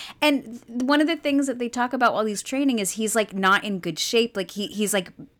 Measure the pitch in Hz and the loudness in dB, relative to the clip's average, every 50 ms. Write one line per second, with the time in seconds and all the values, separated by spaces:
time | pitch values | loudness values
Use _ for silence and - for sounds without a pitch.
0 | - - - - 294 302 285 262 - - 233 233 - - 233 247 254 254 285 294 | -14 -14 -6 0 2 2 2 2 -2 -6 -16 -18 -16 -10 -4 -2 0 2 4 4
1 | 311 302 330 - - 294 277 277 277 269 240 247 240 233 - 254 240 247 - 254 | 4 2 0 -2 -2 0 2 2 2 0 -2 -2 -4 -4 -2 -2 -2 -2 0 2
2 | 254 220 120 180 220 220 208 190 - - 262 269 285 277 247 220 196 180 - 208 | 2 2 4 2 0 -2 -2 -4 -6 -6 -2 0 2 2 2 0 0 -2 -4 -2
3 | 220 214 - 226 214 208 190 190 190 190 196 202 - 214 196 180 - 175 165 - | -2 0 2 0 0 0 0 0 4 4 4 4 2 -2 -4 -4 -4 -4 -4 -4
4 | - - - 233 233 233 - 202 190 - - 202 202 - - 202 214 190 214 196 | -2 0 2 2 2 2 0 -4 -6 -6 -4 -8 -6 -6 -2 -2 0 0 0 0
5 | 180 - - - 143 - _ _ | -2 -4 -8 -20 -20 -20 _ _